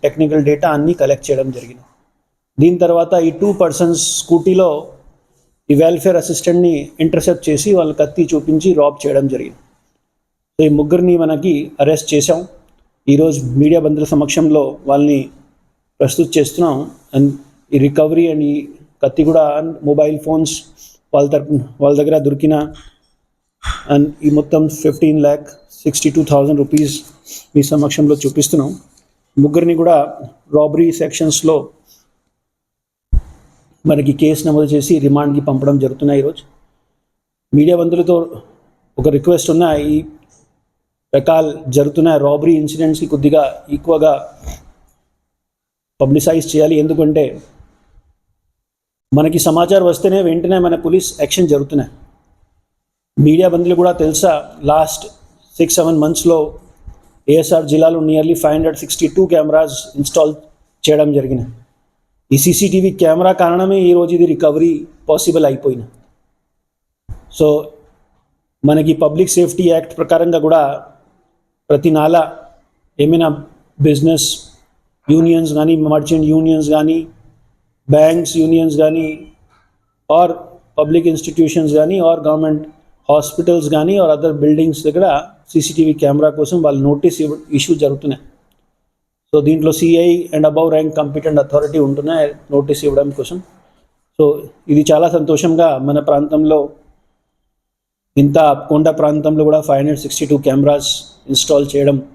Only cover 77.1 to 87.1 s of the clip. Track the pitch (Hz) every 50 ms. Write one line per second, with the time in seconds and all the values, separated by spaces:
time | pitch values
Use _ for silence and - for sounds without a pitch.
77.1 | - _ _ - _ _ _ _ _ _ _ _ _ _ _ - 135 151 156 160
78.1 | 165 170 165 - - 165 160 160 165 165 165 160 147 147 156 156 160 165 160 156
79.1 | 156 151 - - _ _ _ _ _ _ _ _ _ _ _ _ _ _ _ _
80.1 | 147 165 175 170 165 - - - - - _ _ _ - 151 147 160 170 165 170
81.1 | 160 156 - 165 151 170 165 151 156 170 160 151 147 151 151 156 190 196 170 165
82.1 | 170 165 151 151 151 156 160 156 156 147 151 - - _ _ _ _ _ _ -
83.1 | 143 151 135 - - - 170 180 175 175 151 147 151 151 156 170 196 202 185 160
84.1 | 151 143 147 160 156 143 143 151 151 151 160 160 151 147 - 151 143 175 190 185
85.1 | 147 143 - - _ _ _ _ - 165 143 - - 156 160 156 151 147 - 139
86.1 | 139 147 147 151 143 151 151 143 185 175 160 151 139 139 135 143 147 143 - 175